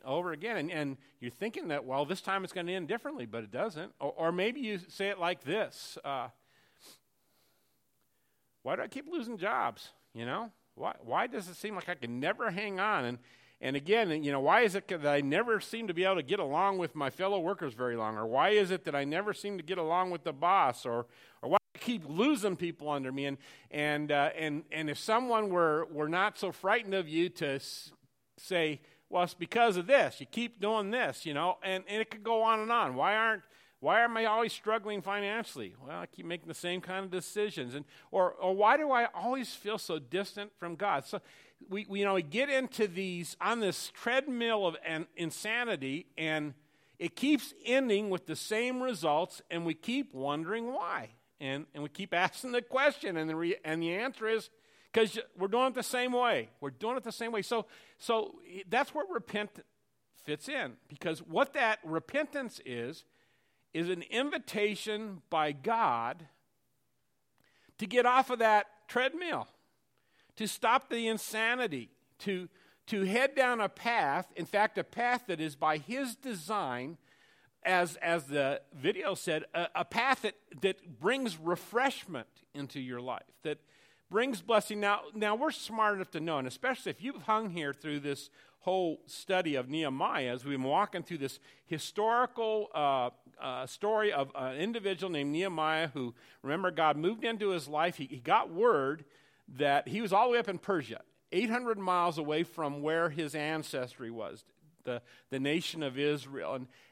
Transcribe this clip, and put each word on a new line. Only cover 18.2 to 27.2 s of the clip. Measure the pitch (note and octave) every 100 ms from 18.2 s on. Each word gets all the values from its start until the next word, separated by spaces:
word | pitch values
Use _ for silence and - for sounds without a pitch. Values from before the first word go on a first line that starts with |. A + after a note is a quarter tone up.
| A2+
why | C3 F3+
is | G#3 F#3
it | F#3 E3
that | C#3+
I |
never | C#3 E3+ G#3
seem | - G3+ G3
to |
get | D#3 F3+
along | D#3+ F3 F#3
with | E3+
the | E3+
boss? | C#3 E3+ F#3+ C#3 A#2+ B2+
Or, | A#2 A#2 - - -
or | A#2+
why | F#3+
do | _ -
I |
keep | - A3+ D3
losing | D#3+ C4+ C4 G3+ F3
people | E3+ E3 D3
under | C#3+ C3
me?" | C3+ C#3
And, | C3+ - - -
and, | D3 D3+ D3 D3
uh, | C#3+ D3 D#3+
and, | D#3 D3 -
and | D#3 D#3
if | C#3+
someone | - A3+ B3+ A3 G#3
were, | F3+ E3 D3+ D#3
were | D3 D3+
not | F3 G#3 -
so | F#3+
frightened | - F#3+ G#3+ G3
of | G3 D#3
you | D#3+